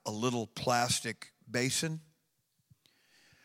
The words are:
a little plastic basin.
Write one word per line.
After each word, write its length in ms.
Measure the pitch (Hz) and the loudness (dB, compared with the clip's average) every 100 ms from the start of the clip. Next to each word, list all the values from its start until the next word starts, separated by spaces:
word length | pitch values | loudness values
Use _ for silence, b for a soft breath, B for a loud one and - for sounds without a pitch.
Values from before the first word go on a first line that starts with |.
| - | -6
a 60 | |
little 360 | 107 123 120 107 | 0 0 0 -2
plastic 840 | - - 120 123 - 117 104 - _ - | -4 2 4 4 0 -2 -8 -12 _ -4
basin. 520 | 120 127 - 165 160 - _ _ _ _ _ _ _ b b b b b b | 0 0 0 -2 -4 -12 _ _ _ _ _ _ _ b b b b b b